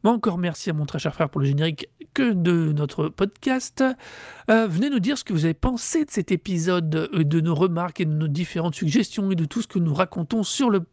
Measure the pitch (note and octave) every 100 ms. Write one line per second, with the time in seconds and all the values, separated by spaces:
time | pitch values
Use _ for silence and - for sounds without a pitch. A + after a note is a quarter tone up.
0 | G#3+ A#3 A3 F3 F3 D3+ - D#3 D3 -
1 | D#3 - D3+ - C#3 C#3 D#3+ D3+ - _
2 | - - B3+ F#3+ E3+ E3+ D#3+ D3 D3 -
3 | D#3 - G3+ - - C4 - - C4 C4
4 | - - - - - A3+ A3 E3 C#4 C4+
5 | F#3+ C#4+ - E3+ D#3+ D#3+ - A#3+ - E4
6 | D4 - E3+ F3 - F3 E3 F3+ D#3+ D#3
7 | D#3+ E3 D3+ E3 D#3+ D3+ F#3 E3+ F3 -
8 | E3 D3+ D#3 D3 F3 E3+ E3+ D3 D#3+ G3+
9 | - - G3 F#3 D#3 - A3+ G3 E3 C#3+
10 | F#3 - D#3+ A3+ G3 - C4 G3+ E3+